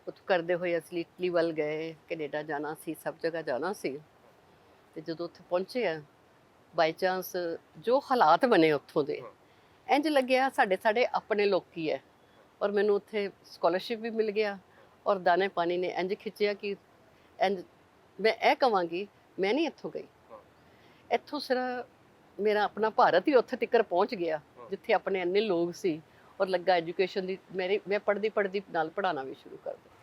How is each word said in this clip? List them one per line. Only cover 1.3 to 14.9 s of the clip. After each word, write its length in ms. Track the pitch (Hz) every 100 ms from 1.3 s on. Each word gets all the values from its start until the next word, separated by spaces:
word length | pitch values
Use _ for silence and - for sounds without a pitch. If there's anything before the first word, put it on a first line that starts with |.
| 170 170
ਗਏ, 420 | 156 151 156 165 156 -
ਕੈਨੇਡਾ 340 | 165 143 151
ਜਾਣਾ 320 | 151 143 151 160
ਸੀ, 120 | 170 156
ਸਭ 100 | 156 -
ਜਗ੍ਹਾ 200 | 165 165
ਜਾਣਾ 300 | 156 123 175
ਸੀ। 280 | - 165 139 - _ _ _ _ _ _ _ _
ਤੇ 60 | 165
ਜਦੋਂ 260 | 156 160 175
ਉੱਥੇ 180 | - -
ਪਹੁੰਚੇ 360 | 180 190 247 196
ਆ, 160 | 160 147 _ _ _ _ _ _ 160
by 120 | 160
chance 680 | 165 185 185 180 180 170 - - 156
ਜੋ 200 | 220 269
ਹਾਲਾਤ 480 | - 254 156 165 254
ਬਣੇ 260 | 190 160
ਉੱਥੋਂ 320 | 147 - 160
ਦੇ, 180 | 143 - 117 - _ _ _ _ -
ਇੰਝ 180 | 269 311
ਲੱਗਿਆ 420 | 277 247 254 262
ਸਾਡੇ, 280 | 285 220 185
ਸਾਡੇ 240 | 226 220 277
ਆਪਣੇ 320 | - - 208 202
ਲੋਕੀ 440 | 180 - 170 156
ਹੈ। 120 | 135 - _ _ _ _ _
ਔਰ 80 | 208
ਮੈਨੂੰ 260 | 202 214 202
ਉੱਥੇ 340 | - 214 202 -
ਸਕਾਲਰਸ਼ਿਪ 560 | - - 170 185 - 226
ਵੀ 100 | 233
ਮਿਲ 200 | 220 220
ਗਿਆ 280 | 202 208 190 - - -